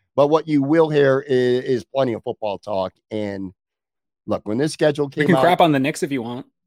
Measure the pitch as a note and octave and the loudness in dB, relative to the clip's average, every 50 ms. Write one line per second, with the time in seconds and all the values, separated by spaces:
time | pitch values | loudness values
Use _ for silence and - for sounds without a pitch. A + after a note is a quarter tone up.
0 | _ _ _ - C#3+ D3 D#3 D#3+ D3+ D#3 D3+ C#3+ C3+ C#3 D#3 E3 D#3+ D#3 D3+ D3 | _ _ _ 2 2 4 4 0 0 2 0 0 2 4 4 4 4 4 4 2
1 | C#3+ C3+ C3+ C3+ - - C3 B2+ B2+ B2 B2 B2+ B2+ C#3 C3 A#2 F#2+ - _ C3+ | 4 4 2 2 0 0 0 2 2 2 0 0 0 -2 -4 -4 -4 -6 _ -2
2 | C3+ B2+ A2+ G#2+ - B2+ - - - G#2 G2 F#2 - G#2 G#2 F#2+ F#2 F#2 - _ | -2 -2 -2 -6 -6 -10 -10 -8 -6 -8 -8 -8 -8 -6 -4 -4 -4 -6 -8 _
3 | _ _ A2 G#2+ G#2+ G2+ G2+ G2 G2 F#2 F2+ _ _ _ _ _ _ _ _ _ | _ _ -8 -6 -6 -6 -6 -8 -10 -12 -14 _ _ _ _ _ _ _ _ _
4 | _ _ _ _ _ - G#2+ F#2+ - - G#2+ A#2+ C#3+ D#3 - - D#3+ D3+ D3 D3+ | _ _ _ _ _ -6 -6 -6 -6 -6 -4 -2 -2 -4 -2 0 0 0 0 0
5 | D3 C#3 C#3 D3+ D3+ C#3+ F3+ C3+ C3 E3+ F3+ F3 F3+ E3 D3+ C#3 C3 C#3+ D#3 - | -4 -6 -2 -4 0 2 2 4 4 2 4 4 4 4 4 2 0 -2 -2 -4
6 | - D3 C#3 C3 A2+ A#2 A#2+ B2 - - _ _ _ | -6 -4 -4 -6 -6 -6 -10 -12 -12 -16 _ _ _